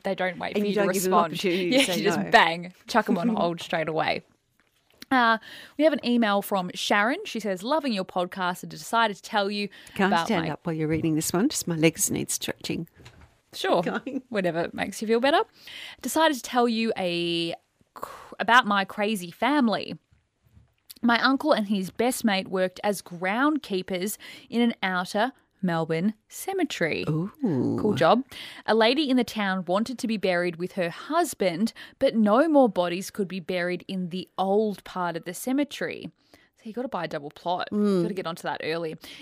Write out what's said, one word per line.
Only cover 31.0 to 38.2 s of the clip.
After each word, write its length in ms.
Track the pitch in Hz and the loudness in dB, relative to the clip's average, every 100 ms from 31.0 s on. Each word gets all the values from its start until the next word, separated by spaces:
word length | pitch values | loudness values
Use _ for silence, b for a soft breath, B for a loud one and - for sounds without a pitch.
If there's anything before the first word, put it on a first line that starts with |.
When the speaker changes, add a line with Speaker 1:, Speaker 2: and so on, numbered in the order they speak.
| - 320 339 - 185 160 220 B B _ | -2 0 0 0 -2 0 -2 B B _
Speaker 1:
but 160 | 269 226 | 2 4
no 320 | 208 220 330 | 4 6 6
more 200 | 285 247 | 6 6
bodies 420 | 185 175 175 190 | 4 -2 -2 -6
could 180 | - 185 | -6 -4
be 120 | 190 | -6
buried 440 | 160 180 175 180 - | -4 -2 -2 -4 -6
in 200 | 190 175 | -6 -6
the 180 | 185 - - | -6 -8 -4
old 440 | 190 202 220 190 | 2 2 2 -4
part 320 | - 185 175 165 | -10 -6 -4 -4
of 80 | |
the 100 | 170 | -8
cemetery." 760 | 175 - 262 285 - 160 62 - - b b b _ | -8 -2 0 -2 -4 -8 -8 -12 -18 b b b _
So 60 | 226 | -12
you 40 | |
gotta 160 | 214 262 | -8 -6
buy 160 | 185 | -6
a 40 | 160 | -6
double 220 | 160 143 | -6 -10
plot. 380 | - 175 180 - | -10 -4 -4 -2
You 60 | 208 | 2
Speaker 2:
Mm. 240 | 208 190 | 4 4
Speaker 1:
gotta 120 | 170 | 2
get 120 | 185 | -2